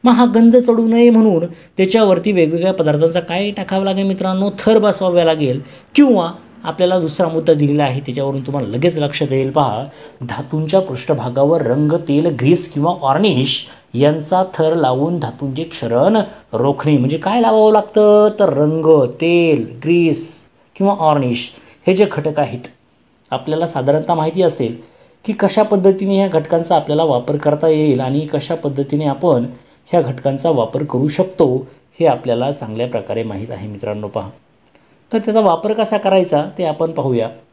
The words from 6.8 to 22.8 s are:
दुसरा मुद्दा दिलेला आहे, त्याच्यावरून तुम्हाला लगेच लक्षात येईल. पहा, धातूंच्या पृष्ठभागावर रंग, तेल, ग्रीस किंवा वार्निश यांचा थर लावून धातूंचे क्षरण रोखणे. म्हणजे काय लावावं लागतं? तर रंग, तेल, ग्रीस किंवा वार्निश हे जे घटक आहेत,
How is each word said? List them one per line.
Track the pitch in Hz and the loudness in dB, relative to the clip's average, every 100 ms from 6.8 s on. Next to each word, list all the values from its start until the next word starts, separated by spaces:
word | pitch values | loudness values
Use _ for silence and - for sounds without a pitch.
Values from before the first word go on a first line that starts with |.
| 180 185 | 0 2
दुसरा | 160 156 170 | -2 -2 -2
मुद्दा | 160 156 | 0 2
दिलेला | 156 143 147 | 2 2 0
आहे, | 143 131 | 0 -4
त्याच्यावरून | 139 127 139 139 | -8 -6 -4 -6
तुम्हाला | 131 143 120 | -6 -6 -6
लगेच | 123 170 156 | -2 -2 0
लक्षात | 147 - 139 | -4 -2 -2
येईल. | 131 135 | -2 0
पहा, | 151 135 107 139 - - - | 0 0 -2 -8 -14 -20 -14
धातूंच्या | 120 107 131 156 156 190 | -12 -10 -6 -6 0 0
पृष्ठभागावर | 190 127 - 143 123 123 143 165 | 0 -6 -4 -4 -2 0 0 2
रंग, | 127 131 151 | 0 0 0
तेल, | 165 170 143 165 | 0 0 0 0
ग्रीस | 127 127 170 - | 0 2 2 0
किंवा | 147 156 - | -4 -2 -2
वार्निश | 135 147 208 131 131 - - - _ | -2 2 2 2 -2 -4 -8 -20 _
यांचा | 120 143 156 151 185 185 | 0 2 0 -2 -2 -2
थर | - 160 165 | -2 0 2
लावून | 135 127 151 175 | 0 0 -2 -4
धातूंचे | 123 - 139 131 | -6 -8 -8 -8
क्षरण | 165 - 117 117 165 220 202 - _ | -8 -8 -2 2 2 2 -2 -10 _
रोखणे. | 110 131 139 151 143 | -2 -2 0 0 2
म्हणजे | 127 156 | 2 -2
काय | 190 233 | -2 0
लावावं | 226 220 214 | 2 4 4
लागतं? | 214 208 214 208 208 208 208 | 4 2 2 6 6 4 2
तर | 190 | 0
रंग, | 139 151 160 156 156 127 | 2 0 2 4 4 4
तेल, | - 165 175 170 143 107 120 | -2 0 2 2 0 -2 -8
ग्रीस | 147 175 165 139 - - - _ _ - | 0 2 2 0 -6 -12 -20 _ _ -2
किंवा | 196 196 | -2 2
वार्निश | 156 147 127 117 - - - _ - | 2 2 0 -2 -6 -10 -20 _ 0
हे | 185 | 2
जे | 202 | 2
घटक | - 151 151 | 0 -4 -4
आहेत, | 131 120 - _ | -4 -6 -14 _